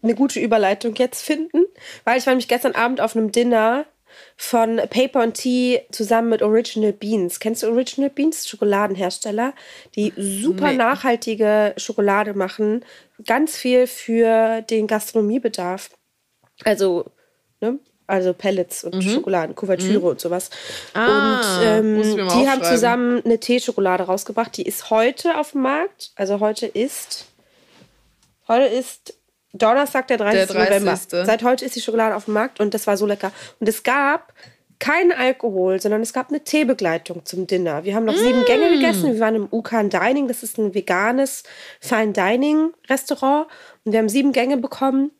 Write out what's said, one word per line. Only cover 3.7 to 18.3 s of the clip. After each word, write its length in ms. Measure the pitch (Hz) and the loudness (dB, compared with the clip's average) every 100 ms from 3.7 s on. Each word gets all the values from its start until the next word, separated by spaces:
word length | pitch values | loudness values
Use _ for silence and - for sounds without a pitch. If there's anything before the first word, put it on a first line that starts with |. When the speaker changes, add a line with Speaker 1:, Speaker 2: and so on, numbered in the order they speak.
| 254 302 _ _ - - _ | 0 -4 _ _ -20 -20 _
Speaker 1:
von 400 | - 233 226 226 - | -2 2 2 0 -2
Paper 300 | 226 262 269 | 0 0 2
and 140 | 233 220 | 0 0
Tea 440 | 254 247 247 247 - | -2 0 2 0 -2
zusammen 380 | - 208 226 233 | -8 0 2 2
mit 120 | 220 | 0
Original 500 | 208 220 233 220 214 | 2 2 0 -2 -2
Beans. 480 | 202 202 220 175 - | -2 -2 -2 -2 -4
Kennst 220 | 220 226 | -6 -4
du 60 | 220 | -2
Original 420 | 233 254 - 277 | 0 -2 -2 -4
Beans? 380 | 277 302 320 - | 0 -2 -2 -10
Schokoladenhersteller, 1040 | - 208 196 208 190 185 - 214 208 254 277 - - - - | -4 0 0 0 -2 -4 -6 -6 -4 -4 -6 -20 -20 -12 -4
die 160 | 208 - | -4 -4
super 560 | 196 196 247 185 294 | -8 -4 -2 0 0
Speaker 2:
Nee. 40 | 262 | 2
Speaker 1:
nachhaltige 960 | 233 277 - 233 240 220 214 214 208 - | 2 2 0 0 -2 0 2 4 2 -2
Schokolade 580 | - 220 202 196 208 | -8 -2 2 2 0
machen. 500 | 196 190 - 214 226 - - _ _ - | -2 -4 -2 -2 -2 -6 -20 _ _ -2
Ganz 300 | 233 311 - | 0 0 -2
viel 300 | 254 247 247 | 2 4 2
für 760 | - - 226 226 226 226 226 | -2 -2 2 4 4 4 0
den 240 | 220 220 214 | -2 -2 0
Gastronomiebedarf. 1040 | 220 - 226 208 247 240 - 175 190 - _ _ _ _ _ _ _ | -2 -2 0 0 0 -2 -4 -6 -6 -10 _ _ _ _ _ _ _
Also, 420 | - 214 196 175 - _ _ _ _ _ | -2 2 2 0 -4 _ _ _ _ _
ne? 180 | 220 277 _ _ - | -4 -4 _ _ -4
Also 280 | 190 185 | 0 0